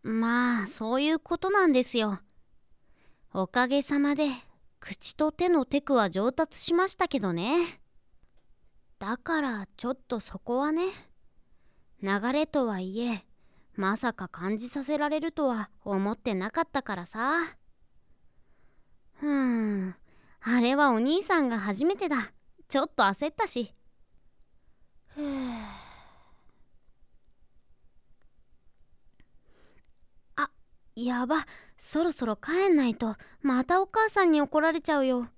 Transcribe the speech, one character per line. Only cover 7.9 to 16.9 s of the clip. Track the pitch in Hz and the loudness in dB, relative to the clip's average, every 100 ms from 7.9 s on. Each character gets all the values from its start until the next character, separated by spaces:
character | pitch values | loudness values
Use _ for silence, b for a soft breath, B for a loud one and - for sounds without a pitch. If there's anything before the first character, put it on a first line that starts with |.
| - _ - - - _ - - - _ - | -20 _ -20 -20 -20 _ -20 -20 -20 _ -12
だ | 202 240 | -6 -6
か | - 320 | -2 -2
ら、 | 277 220 196 - | 0 -4 -8 -8
ち | 240 | -6
ょ | |
っ | 262 - | -6 -6
と | 233 | -6
そ | - - | -6 -12
こ | - 247 | -4 -2
は | 294 | 0
ね。 | 320 370 - - - - - - - - _ - - | 0 -2 -6 -20 -20 -20 -20 -20 -20 -20 _ -20 -8
流 | 196 196 233 | -2 -2 0
れ | 285 311 | 0 0
と | 294 240 | 0 0
は | 190 | -2
い | 185 208 | -6 -4
え、 | 240 214 - - _ _ _ | -4 -4 -10 -20 _ _ _
ま | - 190 214 | -4 -2 0
さ | 247 | -4
か | - 185 | -6 -12
感 | - 175 214 | -8 -6 -4
じ | 240 | -6
さ | 285 | -8
せ | 262 302 | -4 -2
ら | 294 | 0
れ | 311 | -2
る | 330 | -4
と | 320 277 | 0 0
は | 226 208 - | 0 -6 -10
思 | - 190 202 | -4 -2 -2
っ | - | -4
て | 247 | -4
な | 190 196 | -2 -2
か | 320 | -4
っ | 330 | -2
た | 277 | -4
か | 262 | -4